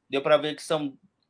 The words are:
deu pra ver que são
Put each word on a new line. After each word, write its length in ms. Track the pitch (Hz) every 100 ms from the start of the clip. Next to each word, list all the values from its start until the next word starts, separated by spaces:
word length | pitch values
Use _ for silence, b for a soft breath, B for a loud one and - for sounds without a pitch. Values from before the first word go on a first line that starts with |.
| _
deu 120 | 139
pra 160 | 151 151
ver 180 | 151 151
que 60 |
são 340 | - 160 143 - _ _ _